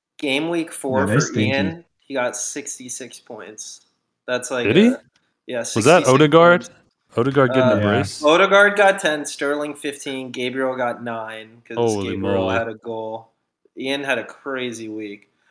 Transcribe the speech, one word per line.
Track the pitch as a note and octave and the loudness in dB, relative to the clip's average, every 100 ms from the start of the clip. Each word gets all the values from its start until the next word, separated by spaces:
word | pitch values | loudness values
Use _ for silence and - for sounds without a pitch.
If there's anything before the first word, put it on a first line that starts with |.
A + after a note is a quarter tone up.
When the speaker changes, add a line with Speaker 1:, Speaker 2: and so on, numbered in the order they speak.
| _ - | _ -10
Speaker 1:
Game | D3 C3+ D#3+ | -4 -4 -2
week | E3+ D#3+ | -6 -6
four | - C#3 C3 | -8 -4 -2
Speaker 2:
Yeah, | F#2+ | 0
they | A#2+ | 0
Speaker 1:
for | |
Speaker 2:
stinky. | D#3 A2 G#2+ | 0 -2 0
Speaker 1:
Ian, | C#3 - E3 - _ | 0 -2 -6 -16 _
he | - | -10
got | C3+ B2 A#2 | -4 -4 -4
sixty-six | - D3 C#3+ - B2+ - B2 - | -10 -10 -12 -14 -14 -14 -14 -18
points. | - A2+ F#2+ G#2+ - - _ _ _ _ - | -20 -18 -18 -18 -18 -18 _ _ _ _ -6
That's | B2 - | -6 -4
like | C3 A2+ | -2 2
Speaker 3:
Did | C#3 | 4
he? | A#3 | 4
Speaker 1:
a, | B3+ _ _ _ _ - | 2 _ _ _ _ -10
yeah, | A#2+ | -8
Speaker 3:
Was | A#2 | -4
that | A#2 A2 F3+ C3+ | 0 6 6 6
Speaker 1:
sixty-six | |
Speaker 3:
Odegaard? | B2+ D3+ D#3+ E3+ F3 | 6 6 8 8 6
Speaker 1:
points. | - _ _ _ _ - | 0 _ _ _ _ -2
Speaker 3:
Odegaard | B2 C#3 C3 | 0 2 4
getting | C3 | 4
Speaker 1:
Uh, | B2+ | 4
Speaker 3:
a | G#2 | 4
Speaker 2:
Yeah. | |
Speaker 3:
brace? | G#2 G#2+ G2+ - | 2 0 -2 -2
Speaker 1:
Odegaard | D3+ E3+ F#3+ G3 G3+ G3+ | 2 4 6 6 6 4
got | G3 G3 | 4 4
ten, | E3+ D3+ C#3+ | 0 -4 -6
Sterling | - C#3+ D3 D3 C#3+ | -6 -4 -4 -6 -8
fifteen, | D3 C#3 D3 C3 C3 | -10 -10 -10 -10 -8
Gabriel | B2+ B2 B2+ C3 B2+ | -6 -6 -2 -4 -2
got | A#2+ A#2 | -4 -4
nine | A#2+ A2+ A2 A2 A2 A#2 - | -8 -8 -10 -14 -18 -20 -10
'cause | A#2 | 0
Speaker 3:
Holy | A#2 G#2 F#2+ | 0 0 -4
Speaker 1:
Gabriel | G2 G2 G2 | -4 -2 0
Speaker 3:
moly. | A2+ A2+ | 0 0
Speaker 1:
had | A2+ | -2
a | A2 | -8
goal. | A#2 A2+ F#2 F#2 - _ _ _ _ - | -10 -10 -10 -12 -16 _ _ _ _ -10
Ian | C3 C#3 C#3 | -6 -4 -2
had | B2 | -4
a | G#2+ | -4
crazy | - C#3+ C3 B2+ A2+ A2 | -12 -10 -6 -6 -8 -10
week. | G#2+ G#2+ G#2 _ _ _ | -10 -12 -14 _ _ _